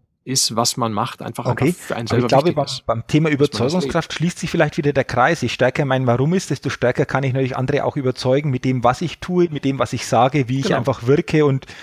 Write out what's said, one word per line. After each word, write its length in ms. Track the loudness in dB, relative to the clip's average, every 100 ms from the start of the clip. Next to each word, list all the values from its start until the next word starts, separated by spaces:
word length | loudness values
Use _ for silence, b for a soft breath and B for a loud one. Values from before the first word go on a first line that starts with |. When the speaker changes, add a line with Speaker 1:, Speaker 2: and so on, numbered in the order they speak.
| _ _
Speaker 1:
ist, 340 | -6 -2 0 0
was 180 | -2 0
man 160 | -2
macht, 300 | -2 -4 -6
einfach, 240 | -10 -6 -4
Speaker 2:
Okay. 240 | 0 0
Speaker 1:
einfach 160 | -2 -6
für 80 | -6
einen 120 | -2
Speaker 2:
Aber 100 | 0
Speaker 1:
selber 80 | 4
Speaker 2:
ich 20 |
glaube, 160 | 4 2
Speaker 1:
wichtig 80 | 0
Speaker 2:
beim, 80 | -4
Speaker 1:
ist. 200 | -6 -4
Speaker 2:
beim 220 | -4 0
Thema 220 | 2 2
Speaker 1:
Dass 240 | 2 0
man 80 | 2
das 140 | 0 0
Speaker 2:
Überzeugungskraft 360 | -2 -4 -4
Speaker 1:
lebt. 80 | -4
Speaker 2:
schließt 200 | -4 -4
sich 100 | -4
vielleicht 280 | 0 0 2
wieder 140 | 0
der 140 | 0 0
Kreis. 360 | 2 2 2
Je 60 | -2
stärker 380 | 0 0 2 0
mein 200 | 2 2
Warum 280 | 2 2
ist, 160 | 0 -2
desto 200 | -6 -4
stärker 360 | -2 0 0 0
kann 180 | 0
ich 80 | -2
natürlich 240 | -2 -2 -2
andere 300 | -2 0 -2
auch 100 | -2
überzeugen 540 | -2 -2 0 0 0
mit 160 | 0 0
dem, 180 | 2
was 180 | 2 0
ich 180 | -4 -6
tue, 280 | -2 2 2
mit 140 | 0
dem, 160 | -2 -2
was 140 | -2
ich 120 | -4 0
sage, 440 | 4 4 2 0
wie 100 | -2
ich 60 | 0
Speaker 1:
Genau. 140 | 0
Speaker 2:
einfach 280 | 0 -2 2
wirke 380 | 2 2 2 4
und 200 | 2 -4 B